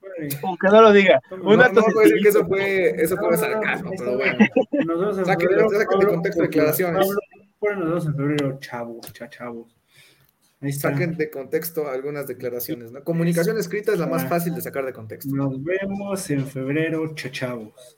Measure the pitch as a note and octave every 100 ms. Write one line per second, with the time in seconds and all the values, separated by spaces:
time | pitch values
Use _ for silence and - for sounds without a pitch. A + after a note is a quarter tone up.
0 | - C#5 D3 C#3+ - E3+ F#3 G#3 A3+ G3+
1 | F#3+ E3 - F#3+ F#3 A3 B3 G#3+ A3 A3
2 | G#3+ G#3+ G3+ G3 F3 F#3+ G3 F#3+ F3 -
3 | E3+ F#3 F3 E3+ - - - - - -
4 | - B2+ C3+ - G#3+ - - D4 D#3+ E3+
5 | F#3 G3 F3+ F#3 F3 G3 A3 G3+ A3 G4
6 | G#3 E3+ F#3+ E3+ D#4+ D#3 - - F3+ F3
7 | G3 G3+ - - _ _ G#3 G3+ D#3+ F3
8 | D#3+ C#3 C#3+ D3 C#3 B2 - A#2+ A#2 A#2
9 | - - A#2+ - B2 A#2 A#2 _ _ _
10 | _ _ _ _ _ _ C#3 C3+ D#3+ C#3+
11 | E3+ E3 D3+ C#3 C3 D#3 D#3+ - D3 B2+
12 | C3+ D3 C#3 A#2 B2 A#2+ A#2+ D#3 A#2 B2+
13 | - E3+ E3+ E3+ E3+ A3 E3+ G#3 G#3 G3
14 | D#3 E3 C3 E3+ E3+ - C3 C#3+ C3 B2+
15 | A2 A2 C#3 C#3 C#3 C3 D3 F#3+ G3 G3
16 | G3+ F#3+ - C#3+ C3+ C3+ C3 D3 D#3+ D#3+
17 | D#3 D#3 - - B2+ B2 A2 _ -